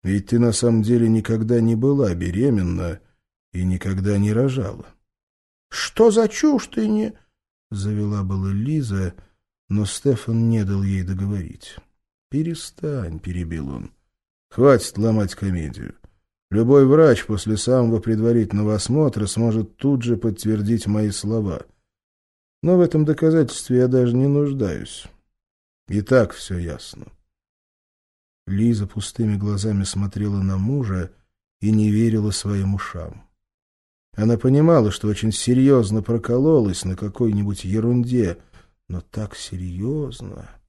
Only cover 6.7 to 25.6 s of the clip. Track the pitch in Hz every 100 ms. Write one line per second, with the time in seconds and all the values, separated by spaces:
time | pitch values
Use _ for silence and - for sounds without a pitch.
6.7 | - 214 214 214 - _ _ _ _ _
7.7 | 101 101 104 104 104 95 98 95 98 123
8.7 | 156 123 98 90 - - _ _ _ _
9.7 | 101 104 - 139 120 - 113 113 113 98
10.7 | 98 98 98 90 95 98 101 80 - -
11.7 | - _ _ _ _ _ 135 165 160 -
12.7 | - 156 139 87 80 - 90 82 82 69
13.7 | 67 50 _ _ _ _ _ _ - 135
14.7 | 123 - - 113 110 98 - 98 87 73
15.7 | 64 60 - - _ _ _ _ 101 117
16.7 | 139 135 151 160 117 - 107 107 107 -
17.7 | 127 117 113 113 107 117 117 107 104 107
18.7 | 104 - 139 151 110 104 - 117 110 104
19.7 | _ 139 135 120 117 113 104 107 107 104
20.7 | 117 101 104 107 95 107 113 101 80 -
21.7 | _ _ _ _ _ _ _ _ _ 165
22.7 | 180 170 160 151 147 160 160 139 - -
23.7 | 123 127 127 123 123 139 143 147 139 101
24.7 | 64 - - - _ _ _ _ _